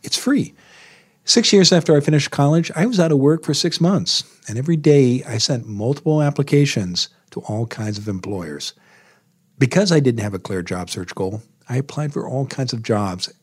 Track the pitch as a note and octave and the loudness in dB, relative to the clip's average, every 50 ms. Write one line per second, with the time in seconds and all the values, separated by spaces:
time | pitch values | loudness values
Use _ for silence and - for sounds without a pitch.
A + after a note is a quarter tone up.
0 | - - - - - B3 C#4+ B3+ - D#2+ _ _ _ _ - - - - - _ | -8 -8 -8 -4 0 0 2 2 0 -2 _ _ _ _ -20 -20 -20 -20 -20 _
1 | _ _ _ _ _ - - A#3+ A3+ - - G3+ F#3 D#3+ F#3 E3+ D#3+ - D#3+ D3 | _ _ _ _ _ 2 2 2 4 6 6 6 6 6 6 4 4 4 2 4
2 | C#3+ - D3+ D3 C#3+ - - - C#3+ C#3+ D#3 E3+ E3+ - - D#3+ F3 A#3+ B3 F#3 | 4 4 2 2 2 0 0 0 2 4 4 2 0 0 -2 -2 0 0 2 2
3 | E3+ E3 D#3 C#3 C3 C#3+ D#3 D#3+ - - D3 - - F3 D#3 - E3 F3 G3+ E3+ | 2 4 4 4 4 4 2 2 0 -4 -2 0 -2 -2 0 0 2 2 2 0
4 | G2+ - - - - _ _ _ _ - G#2 A#2 C3 E3 E3+ D#3+ C#3+ D#3+ D3 C#3+ | 0 -2 -4 -4 -4 _ _ _ _ -10 -8 -6 -2 0 -2 2 4 6 6 6
5 | C3+ B2 B2 B2 A#2+ - A2+ A#2 - - D3 A#2+ A2 A2+ G#2+ G2+ G#2 A#2+ C#3+ C#3+ | 6 4 2 0 -4 -4 -4 -4 -2 -2 -2 -4 -6 -8 -8 -4 -2 -2 -4 -2
6 | - D#3 D#3 D3+ D3+ C#3+ C#3 - C#3 C#3 - C#3+ C#3+ C#3 - A#2 G2 F2+ F2 - | 0 0 2 2 2 0 0 -2 -2 2 4 4 4 2 0 -4 -4 -4 -4 -4
7 | - - _ _ _ _ - - - - G#2+ G#2+ A#2 A2+ - - A2+ G#2+ G#2 G#2 | -6 -6 _ _ _ _ -16 -14 -10 -6 -4 -4 -4 -6 -6 -8 -8 -6 -6 -6
8 | G#2 G#2+ G2+ F#2 F2+ G2 G2+ F#2+ F2 D#2 D2 D2 - - - _ _ _ _ _ | -6 -6 -8 -6 -6 -8 -8 -8 -8 -10 -10 -10 -12 -12 -14 _ _ _ _ _
9 | _ _ _ _ _ _ _ _ _ _ _ _ C3+ B2 - F3+ G#3 F#3+ E3+ D#3 | _ _ _ _ _ _ _ _ _ _ _ _ 0 2 2 2 2 4 2 4
10 | C#3+ C3 A#2 A#2 G#2 G#2 G2+ F#2+ - - G2+ F#2 E2+ - F#2 F2+ F2 E2+ - G2 | 4 2 0 0 -4 -6 -8 -8 -8 -6 -8 -6 -6 -6 -8 -8 -8 -8 -8 -10
11 | F#2 F2 - - G2 F#2+ G#2 A2+ - _ _ _ _ _ B2 B2+ C#3 C#3 - D3 | -10 -10 -8 -6 -6 -6 -6 -10 -14 _ _ _ _ _ -4 -4 -4 -4 -6 -6
12 | D3+ D3+ C#3+ C3+ B2 B2 B2 C3 C#3 - - - C3+ B2 - A#2 A2 - A2+ G#2 | -6 -6 -6 -6 -8 -6 -4 -4 -4 -6 -6 -6 -6 -6 -6 -8 -2 -2 -2 0
13 | G#2 F#2+ F2+ F2+ - - - _ | 0 -2 -4 -6 -10 -12 -12 _